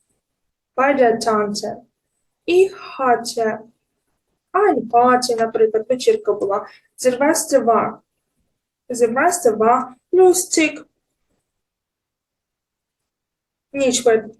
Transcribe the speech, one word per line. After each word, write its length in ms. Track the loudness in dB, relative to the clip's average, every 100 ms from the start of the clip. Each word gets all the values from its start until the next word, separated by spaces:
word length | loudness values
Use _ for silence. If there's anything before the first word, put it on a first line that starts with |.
| _ _ _ _ _ _ _ -2
Bei 180 | 0 2
der 200 | 2 2
Tante. 580 | -2 -2 -2 -6 -10 -12 -18 _ _ _ _ _ 0
Ich 260 | 2 2 0 -16 -4
hatte 600 | 0 0 -2 -4 -4 -4 -10 _ _ _ _ _ _ _ _
ein 360 | 0 0 0 0
Party, 460 | 2 4 2 0 -2
наприклад, 480 | -2 0 0 0 -4
вечірка 440 | -2 0 0 -2
була. 340 | -4 -4 -6 -8 -18 _ -6
Silvester 680 | -2 0 0 0 0 0
war. 340 | 2 0 0 -8 _ _ _ _ _ _ _ _ -12
Silvester 680 | -2 0 2 0 0 0 2
war 280 | 2 2 -2 -12 _
lustig. 720 | 4 6 4 0 -2 -2 -4 -16 _ _ _ _ _ _ _ _ _ _ _ _ _ _ _ _ _ _ _ _ _ _ _ _ _ _ _ _
Ніч 280 | -4 -2 0
перед, 300 | 2 0 -2 -10